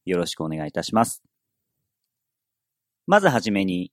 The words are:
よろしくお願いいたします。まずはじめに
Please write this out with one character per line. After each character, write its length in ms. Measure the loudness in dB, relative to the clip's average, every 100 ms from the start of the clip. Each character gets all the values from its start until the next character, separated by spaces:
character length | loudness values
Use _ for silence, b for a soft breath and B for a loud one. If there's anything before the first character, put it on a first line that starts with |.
よ 140 | -2 -2
ろ 80 | -2
し 80 |
く 80 | -4
お 80 | -6
願 160 | -6 -4
い 20 |
い 40 |
た 100 | -6
し 120 | 0
ま 120 | 2 0
す。 160 | -2 _ _ _ _ _ _ _ _ _ _ _ _ _ _ _ _ _ _ 0
ま 140 | 4
ず 80 | 4
は 100 | 2
じ 120 | 0
め 120 | 0
に 260 | 0 -4 -6